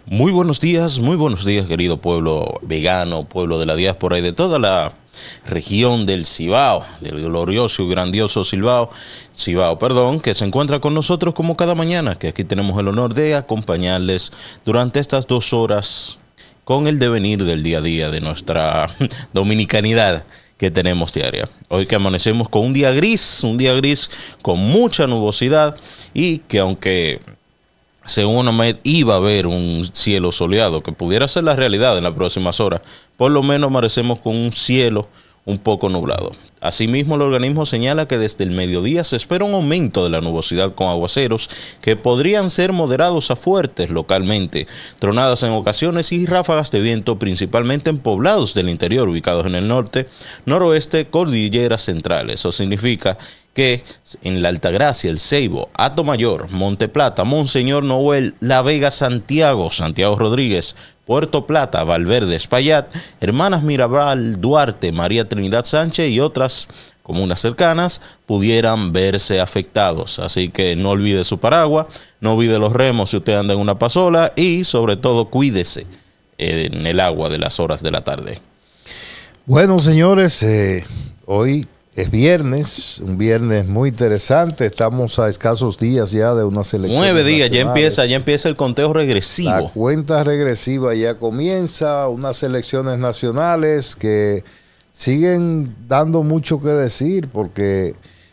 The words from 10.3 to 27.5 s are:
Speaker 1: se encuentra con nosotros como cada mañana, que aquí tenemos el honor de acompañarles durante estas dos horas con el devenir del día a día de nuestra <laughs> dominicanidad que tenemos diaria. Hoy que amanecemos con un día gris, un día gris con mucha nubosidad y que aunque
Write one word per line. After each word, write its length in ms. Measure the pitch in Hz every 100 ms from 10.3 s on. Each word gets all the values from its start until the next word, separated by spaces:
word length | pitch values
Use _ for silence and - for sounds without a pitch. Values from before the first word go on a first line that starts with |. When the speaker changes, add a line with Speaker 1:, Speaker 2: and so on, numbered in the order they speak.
| 95
Speaker 1:
se 100 | 101
encuentra 340 | 131 147 143
con 140 | 147
nosotros 400 | 156 151 175 175
como 240 | 160 165 160
cada 160 | 170
mañana, 400 | 165 165 175 131
que 140 | 82 80
aquí 160 | 90
tenemos 360 | 87 98 98 101
el 80 | 98
honor 280 | 110 123 117
de 180 | 151
acompañarles 1000 | 143 139 110 101 85 90 92 92 92 - - - -
durante 360 | - 117 123 143
estas 260 | 139 135 123
dos 280 | 123 -
horas 640 | 120 110 104 - - - - _ _ - _ -
con 200 | 135 151
el 140 | 147
devenir 460 | 120 113 101 104 90
del 180 | 80
día 160 | 80 80
a 20 |
día 300 | 82 80 76
de 100 | 78
nuestra 640 | 78 78 - 82 78 78 78 - 135
<laughs> 220 | - -
dominicanidad 880 | 95 101 107 98 107 107 113 101 80 - - _ -
que 140 | 95
tenemos 420 | 90 90 87 82
diaria. 340 | 76 65 - - - -
Hoy 180 | 92 95
que 80 |
amanecemos 560 | 107 98 90 113 117 110
con 160 | 107 123
un 80 |
día 180 | 135 135
gris, 520 | 135 214 226 - -
un 160 | 113 120
día 160 | 131 127
gris 340 | 139 143 - - - -
con 160 | - 87
mucha 480 | 101 202 240 - 135
nubosidad 720 | 113 104 - 123 151 151 147 - - - 131
y 240 | 175 156
que 180 | - 104
aunque 640 | 95 92 95 90 80 - - - _